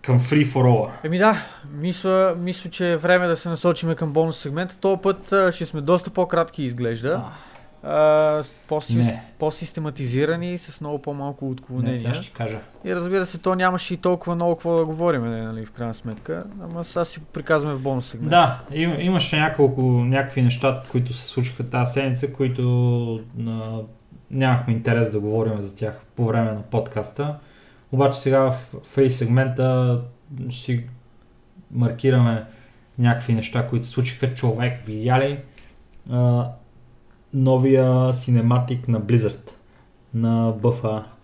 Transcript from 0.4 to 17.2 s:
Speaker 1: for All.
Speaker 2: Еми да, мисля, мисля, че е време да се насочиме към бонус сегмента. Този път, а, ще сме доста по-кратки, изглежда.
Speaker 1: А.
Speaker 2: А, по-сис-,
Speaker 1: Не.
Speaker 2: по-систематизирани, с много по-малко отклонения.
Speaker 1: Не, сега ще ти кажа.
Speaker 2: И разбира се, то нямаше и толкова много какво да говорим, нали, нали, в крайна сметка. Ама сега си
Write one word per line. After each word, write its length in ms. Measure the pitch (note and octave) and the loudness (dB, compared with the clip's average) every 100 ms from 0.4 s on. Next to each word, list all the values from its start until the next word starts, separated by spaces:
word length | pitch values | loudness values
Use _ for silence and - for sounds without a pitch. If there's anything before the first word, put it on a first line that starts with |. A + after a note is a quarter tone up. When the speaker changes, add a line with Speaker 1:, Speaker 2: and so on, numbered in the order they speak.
| - | 4
Speaker 1:
for 180 | C3 | 4
All. 260 | B2+ A2+ G#2 - | 4 4 0 -6
Speaker 2:
Еми 140 | D#3 F3+ | -4 2
да, 240 | G#3 G#3+ - - C#3+ | 4 2 -4 -18 -16
мисля, 640 | D3 E3+ F3+ F#3+ F#3+ F#3+ E3+ | -6 -4 -2 2 4 4 2
мисля, 320 | F3 F3+ F3 | -4 -6 -10
че 220 | - F3+ | -4 0
е 60 | E3 | 0
време 300 | F3 F3+ F3+ | 4 4 4
да 80 | E3 | 0
се 140 | F3 | -2
насочиме 460 | E3 F3 E3 E3 D#3+ | 0 0 2 -2 -2
към 160 | D#3+ | 0
бонус 260 | D3 E3 D#3 | 2 0 -2
сегмента. 400 | D3 D3+ F3+ - | -6 -6 -6 -2
Този 240 | G3 F#3 | 0 2
път, 300 | G3 F#3+ - | 0 -2 0
а, 200 | G3 F#3 | 2 2
ще 140 | E3 E3 | 0 -6
сме 160 | D#3 | -4
доста 280 | C#3+ F3 - | 2 2 2
по-кратки, 540 | - F3+ E3 E3 - | -2 0 0 -2 -4
изглежда. 500 | C3 A#2+ A#2 A#2 B2+ | -6 -2 -4 -2 -4
Speaker 1:
А. 180 | F3 - - - - - - | -4 -6 -16 -20 -20 -20 -14
Speaker 2:
А, 600 | C#3+ D3+ D3+ D3+ D#3 D3+ - - - | -4 2 4 6 4 0 -4 -16 -6
по-сис-, 280 | D3+ D3 A#2 | -4 0 2
Speaker 1:
Не. 260 | A#2 A#2 - - | 2 0 -12 -4
Speaker 2:
по-систематизирани, 1160 | D#3 D3+ E3+ - D3+ D3 B2+ B2+ D#3+ E3+ F3 F3 | -4 -4 -10 -8 -8 -6 -4 0 0 0 -4 -8
с 240 | - - | -12 -12
много 180 | D3 D3 | -8 -8
по-малко 500 | D3 C#3+ C#3 C#3 C3+ | -8 -8 -8 -6 -8
отклонения. 420 | C3 - B2+ B2+ | -8 -8 -4 -2
Speaker 1:
Не, 60 | B2+ | -2
сега 140 | A#2 | -4
ще 100 | D#3 | -4
ти 100 | F#3+ | -8
кажа. 260 | - A2+ A2 - - - | -8 -8 -8 -14 -14 -6
Speaker 2:
И 100 | F3+ | -4
разбира 300 | F3 F#3+ F3+ | 0 -2 -2
се, 120 | E3 | -4
то 180 | F#3 F#3 | -2 2
нямаше 380 | F#3 F3+ - | 2 0 -4
и 40 | F3 | -2
толкова 380 | F#3 F3 F3 E3+ | 0 0 -2 0
много 200 | F3 E3+ | 0 0
какво 220 | E3 E3 | 0 0
да 80 | D#3+ | 0
говорим, 360 | D#3 E3+ C#3+ | 0 0 0
нали, 180 | A#2 A2+ | -2 -6
нали, 240 | A2 A2 G#2+ | -8 -10 -12
в 60 | |
крайна 220 | - A#2 | -8 -8
сметка. 520 | A2 B2 - - E3 G3+ G3+ | -8 -10 -10 -8 -8 -8 -14
Ама 200 | E3+ E3+ | -12 -10
сега 220 | E3 F3 E3+ | -6 -4 -4
си 140 | - | -6